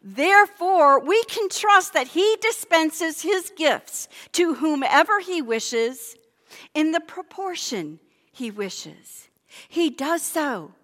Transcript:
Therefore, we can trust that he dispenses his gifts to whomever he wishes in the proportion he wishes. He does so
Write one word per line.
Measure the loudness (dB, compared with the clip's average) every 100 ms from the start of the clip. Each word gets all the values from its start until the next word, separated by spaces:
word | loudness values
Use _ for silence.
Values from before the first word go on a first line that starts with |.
Therefore, | -14 -2 4 6 4 0 0 4 6 6
we | 4 0
can | 0 -4 -6
trust | -2 4 4 4
that | -4 -2
he | 0 2 2
dispenses | -2 -4 0 2 2 -2 -6 -4
his | -2 -2 -4 -2
gifts | 0 0 -6 -14 -14 -18 -10
to | -2 0 0
whomever | 0 0 2 4 4 0
he | -2 -6
wishes | -4 -4 -4 -2 -2 -4 -16 -20 _ _ _ -20 -8
in | -2 0
the | 0
proportion | -4 -16 -14 -10 -8 -8 -8 -8 -8 -14 _ _ _
he | -12 -10
wishes. | -8 -10 -10 -16 -20 -20 -20 -20 _ _ -20 -10
He | -2 -2
does | -2 -4 -4
so | -4 -4 -4 -6 -10 _